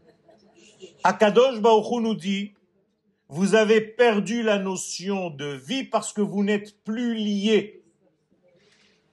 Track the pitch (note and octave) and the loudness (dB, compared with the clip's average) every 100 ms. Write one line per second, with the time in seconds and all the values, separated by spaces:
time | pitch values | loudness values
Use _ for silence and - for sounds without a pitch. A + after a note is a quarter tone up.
0 | _ _ _ _ _ _ _ _ - _ | _ _ _ _ _ _ _ _ -20 _
1 | F3+ G3 G#3 G3 C4 A3+ A3+ A3 G#3+ A#3+ | -2 2 4 6 4 4 4 4 4 -2
2 | A3+ F#3 F3+ G3 G#3 _ _ _ _ _ | -2 -4 -4 -4 -6 _ _ _ _ _
3 | _ _ _ D3 G3 G#3+ G#3 A3 G#3+ - | _ _ _ -2 2 4 4 2 2 2
4 | A#3+ G3+ F3+ A#3 A3 G3+ F#3+ F#3 - - | 2 2 -2 -4 -2 -2 -2 -8 -10 -10
5 | F#3 G3 F3 C#3+ D3 C#3 B2+ C4+ G#3 G#3+ | -6 -6 -6 -8 -10 -10 -8 -8 -4 -4
6 | - G#3 F#3 G3 G3+ G#3 G#3 _ - A3 | -4 -6 -4 -2 -2 -2 -6 _ -10 -6
7 | A#3+ A3+ G#3 G3+ G#3 G#3+ G3+ - _ _ | -4 -4 -4 -2 2 0 0 -14 _ _
8 | _ _ _ _ F3+ F3 _ _ _ _ | _ _ _ _ _ _ _ _ _ _
9 | _ | _